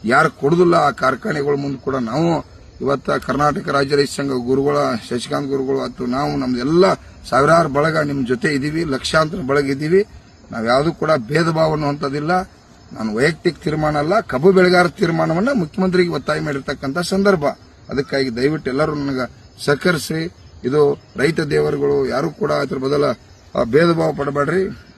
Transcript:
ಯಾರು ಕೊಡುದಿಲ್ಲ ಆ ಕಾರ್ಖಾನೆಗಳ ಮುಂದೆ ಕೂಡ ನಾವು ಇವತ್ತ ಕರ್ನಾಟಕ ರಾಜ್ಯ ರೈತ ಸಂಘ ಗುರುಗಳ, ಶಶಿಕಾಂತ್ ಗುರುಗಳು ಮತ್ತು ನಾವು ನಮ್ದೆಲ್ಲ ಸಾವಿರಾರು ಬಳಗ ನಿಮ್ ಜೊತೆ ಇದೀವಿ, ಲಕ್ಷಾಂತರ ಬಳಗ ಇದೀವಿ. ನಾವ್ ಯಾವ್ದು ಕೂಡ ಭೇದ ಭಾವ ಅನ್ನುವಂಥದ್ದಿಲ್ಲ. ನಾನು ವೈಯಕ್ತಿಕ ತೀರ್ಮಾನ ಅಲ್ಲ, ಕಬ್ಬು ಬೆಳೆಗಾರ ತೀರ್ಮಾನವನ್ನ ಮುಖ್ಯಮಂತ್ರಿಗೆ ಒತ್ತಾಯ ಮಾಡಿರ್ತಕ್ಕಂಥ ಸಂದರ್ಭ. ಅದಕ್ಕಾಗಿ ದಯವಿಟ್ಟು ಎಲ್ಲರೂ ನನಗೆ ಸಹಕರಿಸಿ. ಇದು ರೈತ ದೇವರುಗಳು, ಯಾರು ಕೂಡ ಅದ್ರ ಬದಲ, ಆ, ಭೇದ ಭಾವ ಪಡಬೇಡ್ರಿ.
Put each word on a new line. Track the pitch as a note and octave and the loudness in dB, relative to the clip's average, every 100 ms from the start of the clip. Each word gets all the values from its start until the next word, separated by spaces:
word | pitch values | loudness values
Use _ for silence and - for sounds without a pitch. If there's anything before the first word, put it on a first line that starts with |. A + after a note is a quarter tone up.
| G#2 | 2
ಯಾರು | C3+ D#3+ | 2 2
ಕೊಡುದಿಲ್ಲ | - C#3 E3+ F3 E3+ | 0 0 4 4 4
ಆ | D3 | 2
ಕಾರ್ಖಾನೆಗಳ | B2 C3 B2+ G#3+ D3+ C#3+ C#3+ | 0 -2 -2 -4 -2 -2 -2
ಮುಂದೆ | C#3 C3 | -4 -6
ಕೂಡ | - C3+ | -4 -4
ನಾವು | A2+ C3+ E3+ D#3 - - - - | -2 0 0 -2 -6 -20 -20 -6
ಇವತ್ತ | C3 C#3 - | -4 -2 -2
ಕರ್ನಾಟಕ | C#3 - C3+ D3 D3 C#3+ | -4 -2 0 0 0 -2
ರಾಜ್ಯ | C#3 C3+ C#3+ | -2 2 0
ರೈತ | C#3+ - | 0 -4
ಸಂಘ | C#3 | -4
ಗುರುಗಳ, | B2+ A#2+ C3 C#3 D3 C#3 A#2 - | -4 0 0 2 0 -2 -4 -6
ಶಶಿಕಾಂತ್ | A#2+ A#2 C#3+ C#3 | -8 -4 -6 -4
ಗುರುಗಳು | C3+ C3+ C3+ | -4 -2 -4
ಮತ್ತು | B2+ B2 B2 | -4 -6 -4
ನಾವು | B2+ D3 C#3+ | -2 -2 -2
ನಮ್ದೆಲ್ಲ | B2+ B2 B2+ E3+ F#3+ - - - - | -2 -2 2 4 4 2 -6 -20 -2
ಸಾವಿರಾರು | B2+ D3 E3 D#3 | 2 6 4 4
ಬಳಗ | C3+ D#3 D#3 | 0 0 0
ನಿಮ್ | D3 C#3 A#2+ | -2 -2 -2
ಜೊತೆ | B2 D#3 C#3+ | 0 0 -2
ಇದೀವಿ, | D3 D#3+ | -2 -4
ಲಕ್ಷಾಂತರ | E3 C3 - D#3+ D#3 F#3+ | -4 -4 0 0 0 -4
ಬಳಗ | C3 C#3+ C#3 | -2 0 0
ಇದೀವಿ. | C#3 D3+ F#3+ G#3+ - - - - | -2 2 2 0 -10 -20 -20 -14
ನಾವ್ | A2 A2+ | -6 2
ಯಾವ್ದು | C3 D#3 | 2 2
ಕೂಡ | - D#3 D#3 | -2 0 0
ಭೇದ | A2 D3+ E3 | 2 0 2
ಭಾವ | D#3+ D#3+ | 2 2
ಅನ್ನುವಂಥದ್ದಿಲ್ಲ. | D#3 D3 C#3+ C#3+ C#3+ D3+ F#3 F#3 - - - - | 2 -2 -2 -4 -4 -2 -2 -2 -16 -20 -20 -18
ನಾನು | - A2 G#2+ | -8 -4 2
ವೈಯಕ್ತಿಕ | D3 D#3+ F3+ D3+ | 0 2 -4 -4
ತೀರ್ಮಾನ | D#3+ D#3 D3+ D3+ | -4 0 0 0
ಅಲ್ಲ, | D3 G#3 | 0 0
ಕಬ್ಬು | - B2+ F3 | 0 2 4
ಬೆಳೆಗಾರ | F#3+ F3+ F3+ F3 | 6 6 4 2
ತೀರ್ಮಾನವನ್ನ | - F3 E3 D#3+ E3 A#3+ | 0 -2 0 0 0 0
ಮುಖ್ಯಮಂತ್ರಿಗೆ | C4+ D#3 - F#3 F3+ F3 | 0 -2 -2 0 2 0
ಒತ್ತಾಯ | D3+ - D3+ | -2 -4 -4
ಮಾಡಿರ್ತಕ್ಕಂಥ | D#3 C#3+ C3 C3+ C#3 D#3 | -2 -6 -6 -6 -4 -4
ಸಂದರ್ಭ. | E3+ G3 G3+ F#3 C#3+ - - - - | -2 2 2 2 0 -4 -18 -20 -6
ಅದಕ್ಕಾಗಿ | C3 C3+ C#3 C3 A#2 | -6 -2 -2 -2 0
ದಯವಿಟ್ಟು | C3+ D#3 C3+ | 0 0 -2
ಎಲ್ಲರೂ | C3 D#3 D3+ | -2 -2 -2
ನನಗೆ | C#3 C3 A#2+ - - - - | -4 -4 -6 -10 -20 -8 -2
ಸಹಕರಿಸಿ. | C#3+ F#3 D#3+ - D#3+ E3 - - - | 0 0 -2 -4 -6 -6 -12 -20 -8
ಇದು | B2 D3 C#3+ D3 - - | -2 2 2 0 -8 -2
ರೈತ | C#3+ D#3+ | 0 0
ದೇವರುಗಳು, | D3 D3+ D3+ D3 C#3+ C#3+ C3 | 0 0 0 0 0 0 0
ಯಾರು | B2 D#3+ | -2 -4
ಕೂಡ | D3+ D3 | -4 -2
ಅದ್ರ | D3 C#3 C3+ | -2 -2 -4
ಬದಲ, | C3 C#3+ C#3+ A#2 - - - - | -2 0 0 -2 -12 -20 -8 -4
ಆ, | |
ಭೇದ | A#2+ C3+ E3+ | 2 4 4
ಭಾವ | E3 D#3+ | 2 0
ಪಡಬೇಡ್ರಿ. | C#3 C#3+ C#3 C#3+ F3+ F#3+ - - | -2 -4 -2 0 0 -4 -8 -18